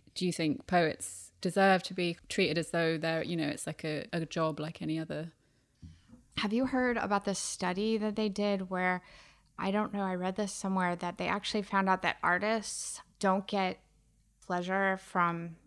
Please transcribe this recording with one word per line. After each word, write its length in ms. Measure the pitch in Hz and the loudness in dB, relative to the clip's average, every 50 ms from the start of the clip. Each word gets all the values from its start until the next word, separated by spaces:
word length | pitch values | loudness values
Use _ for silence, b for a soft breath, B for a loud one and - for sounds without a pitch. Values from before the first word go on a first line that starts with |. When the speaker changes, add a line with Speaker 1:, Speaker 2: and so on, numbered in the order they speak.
| _ - - | _ -14 -6
Speaker 1:
Do 100 | - 180 | -2 -2
you 60 | 180 | 0
think 340 | - - 160 151 135 - - | 0 0 0 0 0 -2 -2
poets 640 | - 180 175 165 156 - - - - - - - - - _ | 2 4 4 4 4 2 -2 -8 -10 -12 -14 -16 -20 -8 _
deserve 440 | - 180 - 202 196 196 190 180 - | -4 0 4 6 6 6 6 4 2
to 100 | - 185 | -2 -4
be 220 | 185 175 170 165 - - - | -2 -2 -2 -2 -4 -8 -4
treated 300 | - - 185 - 151 170 | 0 2 2 2 2 0
as 120 | 160 - | -2 0
though 280 | - 170 165 160 165 156 | 0 2 2 2 2 0
they're, 240 | 160 165 165 160 | 0 -2 -2 -2
you 140 | - - 170 | -2 -2 -2
know, 100 | 165 151 | -2 -2
it's 220 | 147 - - - 165 | -2 -4 -4 -6 -8
like 160 | 151 - - | -8 -6 -6
a, 200 | 156 151 143 - - | -4 -4 -4 -4 -4
a 140 | - 170 160 | -4 -4 -4
job 320 | - - 165 160 160 147 143 | -2 -2 0 0 0 -2 -4
like 240 | 151 156 - - | -6 -8 -8 -6
any 160 | 165 156 160 160 | -4 -4 -4 -4
other? 320 | 160 - 151 151 165 165 - b b b b b b b b b b b b b b b b b - _ - - | -4 -4 -6 -6 -8 -8 -12 b b b b b b b b b b b b b b b b b -20 _ -6 -4
Speaker 2:
Have 140 | - 196 | -2 0
you 140 | 214 240 262 | 2 2 2
heard 300 | 254 269 254 254 247 233 | 2 2 2 2 2 2
about 280 | 233 - 190 202 196 - | 0 0 0 0 0 2
this 140 | 202 190 - | 0 -2 -2
study 580 | - - - - 185 180 180 196 214 220 226 214 | -4 -6 -4 -2 -2 -2 0 0 0 0 0 0
that 180 | 214 214 208 | 0 -2 0
they 120 | 220 214 208 | 0 0 0
did 400 | 190 208 208 202 202 190 190 185 | 0 0 0 0 0 0 -2 -4
where, 320 | 190 180 185 180 180 180 B B B B B B B B B B _ | -2 0 2 2 0 0 B B B B B B B B B B _
I 140 | - - 196 | -4 -2 0
don't 240 | 196 214 214 - 202 | 2 0 0 0 -2
know, 80 | 202 | -2
I 140 | 196 185 185 | -2 -2 -2
read 180 | 180 180 190 190 | -2 -2 -2 -2
this 180 | - 208 196 | -2 -4 -4
somewhere, 440 | - - - 190 190 185 180 175 175 | -4 -4 -2 0 0 2 2 0 0
that 220 | 170 180 175 - - | -2 -4 -6 -4 -4
they 100 | 180 170 | -2 -2
actually 340 | 180 208 - - - 214 | -2 -2 -2 -2 -2 -2
found 260 | 190 - 202 196 190 190 | -2 0 2 2 4 4
out 140 | 185 185 | 4 2
that 140 | - 165 - - | 2 0 0 2
artists 800 | - 170 175 180 202 214 226 220 202 - - - - - - - - _ _ - | 2 2 4 4 2 2 0 0 -2 -4 -8 -8 -8 -8 -10 -12 -14 _ _ 0
don't 260 | - 190 190 202 196 | 2 4 4 2 0
get 320 | - 208 196 190 185 - - _ _ _ _ _ _ _ _ _ _ _ _ - | -2 -2 0 0 0 -2 -6 _ _ _ _ _ _ _ _ _ _ _ _ -6
pleasure 520 | - 180 180 175 185 190 196 196 190 190 | -2 -2 -2 0 0 0 2 2 2 0
from 580 | 190 - - - 180 175 170 170 170 170 170 165 - - | 0 -4 -2 0 2 2 2 2 -2 -6 -8 -12 -16 -20